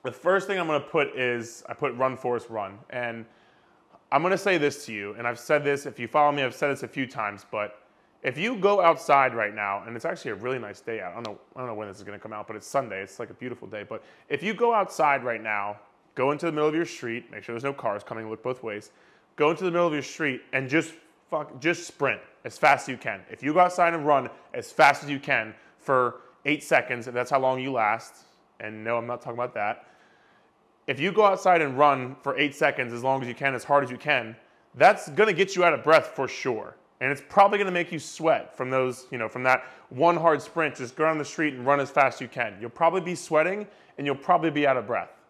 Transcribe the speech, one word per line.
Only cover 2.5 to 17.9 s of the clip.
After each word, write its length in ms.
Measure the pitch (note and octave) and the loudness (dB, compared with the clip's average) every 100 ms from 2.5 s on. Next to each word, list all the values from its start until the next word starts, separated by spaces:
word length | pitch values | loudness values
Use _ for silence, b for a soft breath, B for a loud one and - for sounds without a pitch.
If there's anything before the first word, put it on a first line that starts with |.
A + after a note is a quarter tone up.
| A2 G2 G2+ - | -8 -8 -12 -12
And 380 | B2+ A#2+ A#2 A2 b b b b b b _ _ | -8 -8 -10 -16 b b b b b b _ _
I'm 120 | C#3 | 0
gonna 160 | F3 F#3+ | 2 0
say 180 | G3+ F3 | 2 2
this 300 | C#3+ C#3 - | 0 -2 -10
to 40 | |
you, 220 | G#2 G2+ | -8 -8
and 140 | G#2+ A#2+ | -6 -6
I've 100 | A#2 | -6
said 260 | - D3+ | 0 0
this, 220 | C#3+ C#3 | 2 -2
if 140 | C#3+ A#2 | -6 -10
you 80 | A#2 | 0
follow 240 | D3+ D3 | 4 4
me, 100 | C#3+ | 4
I've 140 | C3 | -2
said 160 | - C#3+ | -2 -2
this 100 | C3+ | -2
a 60 | A#2 | -6
few 180 | C#3+ | -6
times, 400 | B2+ B2 G#2 G2+ - | -6 -4 -6 -6 -8
but 280 | G#2+ G#2 - _ b b b | -6 -6 -8 _ b b b
if 160 | C#3 B2+ | -6 -2
you 160 | G#3+ | -4
go 260 | A#3 G3 G3+ | 0 2 4
outside 540 | E3+ D#3 - C#3 C3 | 4 2 4 4 4
right 180 | A#2 G#2 | 0 -4
now, 300 | G#2+ G2+ G2 | -2 -4 -4
and 100 | G2+ | -6
it's 100 | A#2 | -8
actually 260 | E3 F3+ C3 | -8 -8 -8
a 40 | |
really 220 | G2 A#2+ C3 | -8 -6 -6
nice 240 | G#2+ G2 | -8 -14
day 180 | - A2+ | -10 -10
out. 120 | F2+ | -10
I 20 | |
don't 140 | G#2 A#2 | -10 -12
know, 120 | G2+ _ | -14 _
I 40 | B2+ | -12
don't 80 | B2+ | -10
know 80 | |
when 140 | G#2+ G#2 | -10 -12
this 80 | G2 | -14
is 60 | |
gonna 140 | G2+ G2+ | -16 -16
come 160 | A2 | -14
out, 140 | G#2+ G#2 | -14 -12
but 80 | |
it's 100 | G#2+ | -14
Sunday. 380 | - C#3+ B2 F#2+ | -4 -4 -4 -10
It's, 160 | G2 - | -10 -12
like, 100 | A#2 | -14
a 60 | |
beautiful 320 | - B2 A#2+ G#2 | -12 -12 -12 -12
day. 160 | G#2+ G2+ | -14 -12
But 160 | A2 b b _ | -14 b b _
if 120 | C#3+ | -6
you 140 | F3+ | -4
go 180 | G#3+ A#3 | 0 0
outside 500 | A3 F#3+ - D3+ C#3 | 2 -2 0 2 2
right 200 | B2 A2+ | -2 -6
now, 340 | A2 G#2+ G2+ G#2 _ _ _ | -4 -4 -6 -12 _ _ _
go 160 | - C3 | -2 0
into 160 | D3 E3+ | 0 -2
the 40 | |
middle 160 | D3+ D3+ | 0 0
of 80 | |
your 100 | D#3 | 0
street, 460 | E3 - A#2+ A#2 - | -4 -8 -8 -8 -10
make 120 | G#2 | -16
sure 100 | - | -10
there's 100 | A#2 | -6
no 80 | C#3 | -6
cars 320 | C#3 A#2+ | -4 -4